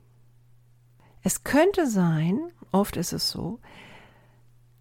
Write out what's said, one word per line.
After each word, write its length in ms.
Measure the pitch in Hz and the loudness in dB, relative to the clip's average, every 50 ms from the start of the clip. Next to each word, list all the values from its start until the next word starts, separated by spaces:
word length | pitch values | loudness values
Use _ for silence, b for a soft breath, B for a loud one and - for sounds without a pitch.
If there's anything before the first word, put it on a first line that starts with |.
| _ _ _ _ - - _ _ _ _ - - _ _ _ _ _ _ _ b b b b b | _ _ _ _ -20 -20 _ _ _ _ -20 -20 _ _ _ _ _ _ _ b b b b b
Es 220 | - 185 - - - | -6 -4 -4 -4 -4
könnte 420 | - - 285 330 392 403 381 330 | 0 2 4 4 4 4 2 0
sein, 520 | 262 220 190 180 170 160 156 160 170 190 269 330 349 - _ - - | 2 2 2 2 2 2 2 0 0 0 -2 -4 -8 -12 _ -8 -2
oft 240 | - 190 202 - - | 0 0 0 0 -2
ist 160 | - 175 - | -4 -4 -4
es 180 | 160 160 - - | -4 -4 -4 -4
so, 280 | - - - 160 220 240 B B B B B B B B B B B B B B B B B _ _ - - _ _ _ | -4 -6 -6 -8 -8 -10 B B B B B B B B B B B B B B B B B _ _ -20 -20 _ _ _